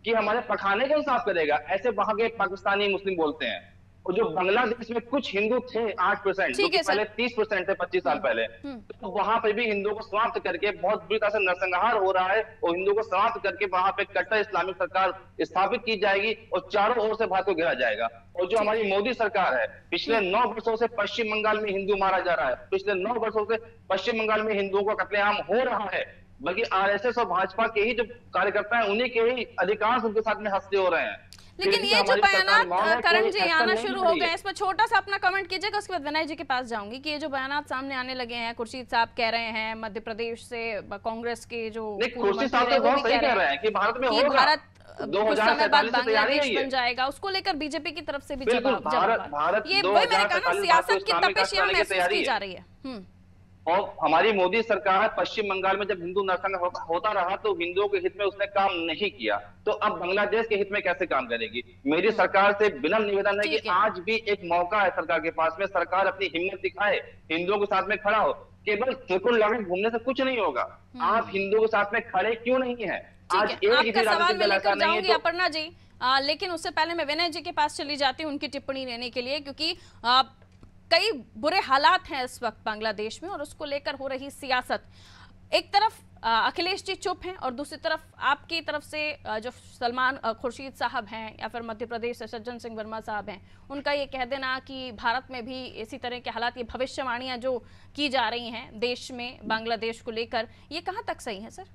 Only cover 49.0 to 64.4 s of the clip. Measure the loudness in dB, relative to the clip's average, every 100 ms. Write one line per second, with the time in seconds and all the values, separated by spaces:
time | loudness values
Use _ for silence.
49 | 4 2 -2 0 2 2 2 0 4 4
50 | 4 2 2 0 0 0 4 4 4 0
51 | 2 2 2 2 0 2 2 2 2 2
52 | 2 2 0 -2 -4 -12 -18 -16 -12 -12
53 | -14 -20 -20 -20 -20 -8 0 0 0 -2
54 | 2 4 4 4 2 2 0 0 4 4
55 | 2 0 -2 -2 -2 0 0 0 -2 -4
56 | -2 -2 0 0 -2 -2 -2 -4 -4 0
57 | 0 0 0 0 -2 -2 -2 0 0 0
58 | -2 -2 -4 -2 -2 2 2 0 -4 -2
59 | -4 -2 -2 -2 -4 -6 -2 0 0 -2
60 | -2 0 2 0 0 -2 0 -2 -2 -2
61 | 0 0 0 -4 -4 -6 -10 -6 0 2
62 | 2 4 4 6 4 4 2 2 0 2
63 | 2 2 2 0 0 -2 0 2 2 0
64 | -2 -2 0 -4